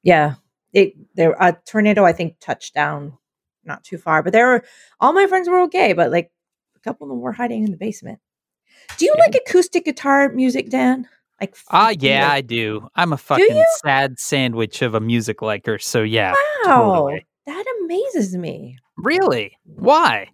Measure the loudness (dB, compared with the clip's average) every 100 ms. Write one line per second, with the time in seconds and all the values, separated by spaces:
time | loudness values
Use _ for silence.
0 | 4 4 2 -4 _ _ _ 2 2 -2
1 | _ 0 0 4 0 0 -6 0 2 4
2 | 2 2 -6 _ -12 -12 -8 -6 -4 -6
3 | -12 -20 _ _ _ _ -16 -16 -14 -12
4 | -2 0 2 2 4 2 -4 _ _ _
5 | 2 4 2 2 0 0 2 0 0 2
6 | 2 0 -4 _ _ _ _ _ -12 -12
7 | -12 -10 -10 -8 -6 -4 -6 -6 -10 -12
8 | -18 -20 _ _ _ _ _ _ -20 -2
9 | 0 4 4 4 2 2 2 -2 -4 -6
10 | 0 2 2 0 -2 -2 -4 -2 0 -2
11 | -8 _ _ _ -14 _ _ 2 2 2
12 | 2 2 2 0 -2 -4 -4 -6 -8 -4
13 | -2 -2 0 2 4 4 2 2 0 0
14 | 0 -6 -4 -2 -2 -2 -6 -4 -2 -2
15 | 0 -2 -2 -6 -6 -6 -6 -6 -4 -2
16 | 0 0 0 0 -2 -2 2 4 4 2
17 | 0 -6 _ _ -16 -12 -10 -8 -6 -6
18 | -4 -4 -4 -6 -10 -12 -16 -20 _ -8
19 | -4 0 0 -2 -6 _ _ -2 2 4
20 | 4 0 -6